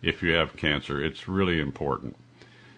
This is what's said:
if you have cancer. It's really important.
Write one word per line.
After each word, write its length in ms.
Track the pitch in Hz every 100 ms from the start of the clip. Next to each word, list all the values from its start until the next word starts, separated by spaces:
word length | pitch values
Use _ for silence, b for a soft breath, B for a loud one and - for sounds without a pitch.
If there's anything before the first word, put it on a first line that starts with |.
if 200 | 87 -
you 100 | 87
have 240 | 82 80 -
cancer. 460 | 78 71 - 69
It's 240 | 76 - -
really 320 | 92 95 85
important. 580 | 71 - 71 62 67 - - B B B B